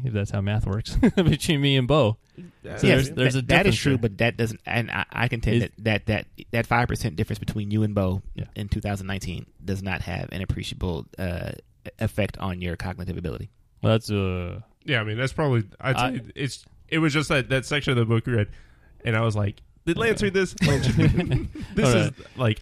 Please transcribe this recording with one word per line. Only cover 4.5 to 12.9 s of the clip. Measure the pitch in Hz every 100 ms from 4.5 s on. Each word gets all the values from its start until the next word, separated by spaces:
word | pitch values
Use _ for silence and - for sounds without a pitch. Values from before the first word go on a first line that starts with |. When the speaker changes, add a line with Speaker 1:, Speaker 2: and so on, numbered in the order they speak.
| 110 -
Speaker 3:
and | 117 113
I, | - -
I | - 120
contend | 117 110 117
Speaker 1:
Is |
Speaker 3:
that, | 101 -
that, | 110 104 -
that, | 104 - - -
that | 117 117
five | 117 120
percent | 107 113 80
difference | 113 107
between | 110 110 104
you | 107
and | 107 101
Bo | 95 95 - -
Speaker 1:
Yeah. | 98 -
Speaker 3:
in | 104
two | 107
thousand | 104 101 95
nineteen | 98 - 87 - _ 92
does | 95
not | 95 90
have | - 90 87
an | 90
appreciable, | 95 - - - 92 80 - -
uh, | 92 87 - - - _ - -
effect | 110 - - -
on | 95 90
your | 87 85
cognitive | 92